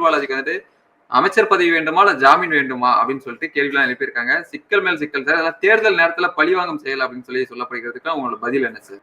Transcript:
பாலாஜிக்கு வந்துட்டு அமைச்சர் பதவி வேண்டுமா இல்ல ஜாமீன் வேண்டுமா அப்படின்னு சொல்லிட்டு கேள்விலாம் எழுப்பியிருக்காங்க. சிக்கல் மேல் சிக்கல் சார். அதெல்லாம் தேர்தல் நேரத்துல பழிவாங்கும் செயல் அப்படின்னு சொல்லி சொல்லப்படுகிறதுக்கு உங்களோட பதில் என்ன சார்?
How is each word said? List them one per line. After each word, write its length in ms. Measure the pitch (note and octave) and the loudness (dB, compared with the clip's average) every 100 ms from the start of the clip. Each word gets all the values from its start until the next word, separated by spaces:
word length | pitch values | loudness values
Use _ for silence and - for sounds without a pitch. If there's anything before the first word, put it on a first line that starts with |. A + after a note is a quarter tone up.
பாலாஜிக்கு 320 | E3 D3 C#3 C3+ | 2 0 -2 -6
வந்துட்டு 200 | C3+ F#3+ _ _ _ _ - | -4 -8 _ _ _ _ -2
அமைச்சர் 400 | B2+ F3+ A3 G3+ | 0 2 2 2
பதவி 240 | F#3 E3+ | 4 4
வேண்டுமா 320 | E3 D#3 E3+ | 2 0 4
இல்ல 120 | G3+ | 4
ஜாமீன் 360 | C3+ C#3 E3+ F3 | 6 4 4 4
வேண்டுமா 400 | D3 C3 B2+ B2 | 0 -2 0 2
அப்படின்னு 300 | A2+ A#2 C3+ | 2 2 -2
சொல்லிட்டு 400 | B2+ A#2 D#3+ C#3+ | -8 -10 -6 -2
கேள்விலாம் 240 | C#3+ C#3 | 0 0
எழுப்பியிருக்காங்க. 580 | B2+ B2+ C3 B2 B2 D#3+ | 0 -2 -6 -4 -2 -2
சிக்கல் 400 | E3+ - - G3+ | -4 -14 -2 0
மேல் 140 | F#3 D#3+ | 0 -4
சிக்கல் 280 | D3 C#3+ | -4 -4
சார். 100 | C3+ | -2
அதெல்லாம் 220 | E3 E3 - | 0 -2 0
தேர்தல் 360 | G3 A3 G#3+ E3+ | 2 4 4 2
நேரத்துல 360 | E3+ - F3+ D#3 | 2 2 -2 0
பழிவாங்கும் 420 | E3 F#3 F3 D3+ | 0 0 -2 -6
செயல் 220 | C3+ C3+ | -6 -4
அப்படின்னு 220 | C3 B2+ | -6 -8
சொல்லி 240 | B2 B2+ B2 | -6 -6 -4
சொல்லப்படுகிறதுக்கு 580 | A#2+ B2 A#2+ A#2 B2+ E3 | -8 -8 -8 -10 -10 -6
உங்களோட 280 | D#3 B2 A2 | -6 -6 -6
பதில் 240 | A#2+ C3+ | -2 -2
என்ன 160 | A#2+ A2 | -2 -6
சார்? 160 | - - | -20 -2